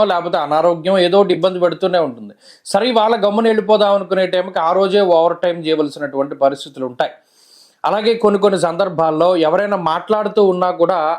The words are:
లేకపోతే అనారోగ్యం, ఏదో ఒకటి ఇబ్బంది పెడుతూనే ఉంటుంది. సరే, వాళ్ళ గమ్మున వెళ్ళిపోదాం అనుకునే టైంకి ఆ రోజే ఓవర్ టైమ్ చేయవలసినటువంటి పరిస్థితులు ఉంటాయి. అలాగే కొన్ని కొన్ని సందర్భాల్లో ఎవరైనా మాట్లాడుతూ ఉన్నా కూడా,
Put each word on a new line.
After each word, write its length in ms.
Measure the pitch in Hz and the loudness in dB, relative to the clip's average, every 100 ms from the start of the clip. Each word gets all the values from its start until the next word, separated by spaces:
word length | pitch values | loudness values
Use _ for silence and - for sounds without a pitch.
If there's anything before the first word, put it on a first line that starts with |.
| 208 | 2
లేకపోతే 320 | 175 175 175 | 0 -2 -4
అనారోగ్యం, 580 | 147 151 170 170 165 190 | -2 0 0 0 0 2
ఏదో 200 | 175 196 | 4 4
ఒకటి 140 | 190 | 2
ఇబ్బంది 260 | 165 185 180 | 2 0 2
పెడుతూనే 400 | 175 160 185 180 | 0 0 0 0
ఉంటుంది. 340 | 147 117 104 - - - - | -2 -6 -16 -20 -20 -20 -4
సరే, 220 | 202 247 | -2 0
వాళ్ళ 240 | 226 214 233 | 2 2 2
గమ్మున 320 | 202 208 226 | 0 0 0
వెళ్ళిపోదాం 460 | 214 190 214 202 202 | 0 2 2 2 0
అనుకునే 300 | 180 190 185 | 0 -2 0
టైంకి 320 | 180 185 185 | -2 -4 -2
ఆ 120 | 165 | 0
రోజే 300 | 185 196 202 | 0 2 2
ఓవర్ 360 | 190 170 170 170 | 4 4 2 0
టైమ్ 220 | 180 170 | -4 -4
చేయవలసినటువంటి 720 | 156 156 147 151 143 135 139 143 | -2 -2 -2 -4 -8 -4 -6 0
పరిస్థితులు 500 | 139 139 160 135 131 | -2 -2 -12 -10 -8
ఉంటాయి. 280 | 123 - - _ _ _ _ _ _ 151 | -4 -6 -8 _ _ _ _ _ _ -4
అలాగే 260 | 202 214 | -2 0
కొన్ని 260 | 226 208 202 | 2 2 2
కొన్ని 200 | 202 190 | 2 2
సందర్భాల్లో 680 | 170 170 196 160 160 156 175 180 | -2 -2 -2 0 0 2 2 2
ఎవరైనా 400 | 156 180 202 196 | 2 0 -2 -2
మాట్లాడుతూ 640 | 165 170 175 214 202 220 | -2 -4 -2 -2 -2 0
ఉన్నా 280 | 202 180 180 | 2 2 0
కూడా, 280 | 175 170 185 156 | 0 0 0 -2